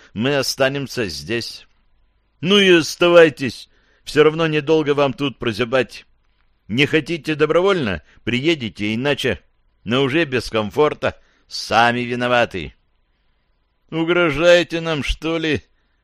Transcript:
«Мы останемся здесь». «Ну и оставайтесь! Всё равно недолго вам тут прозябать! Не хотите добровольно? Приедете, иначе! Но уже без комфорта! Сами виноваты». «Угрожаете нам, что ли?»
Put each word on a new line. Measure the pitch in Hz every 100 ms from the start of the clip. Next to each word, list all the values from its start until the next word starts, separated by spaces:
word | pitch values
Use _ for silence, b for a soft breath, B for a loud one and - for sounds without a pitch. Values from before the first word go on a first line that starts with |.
| b
«Мы | 95 127 143
останемся | 127 - 135 143 135 - 101
здесь». | 71 73 117 - - - _ _ _ _ _ _ _
«Ну | 165 208
и | 190
оставайтесь! | 170 147 - 175 170 165 127 131 - - _ _ _
Всё | - 143
равно | 151 156 160
недолго | 151 143 160 143
вам | 143 143
тут | 123 143 -
прозябать! | 120 104 123 131 120 - _ _ _ _ _ _ -
Не | 113 147
хотите | 160 151 170 131
добровольно? | 151 151 160 190 190 117 85 b b
Приедете, | - 120 147 165 113 - 104
иначе! | 110 139 143 131 92 _ _ _ _
Но | 95 127
уже | 139 151 160
без | 123 -
комфорта! | 113 104 123 151 147 113 - b b b
Сами | - - 110 117 120
виноваты». | 120 123 123 123 117 92 69 _ _ _ _ _ _ _ _ _ _ _ _
«Угрожаете | 160 165 175 170 139 175 175 160 165
нам, | 165 156
что | - - 160 165
ли?» | 160 135 - _ _ _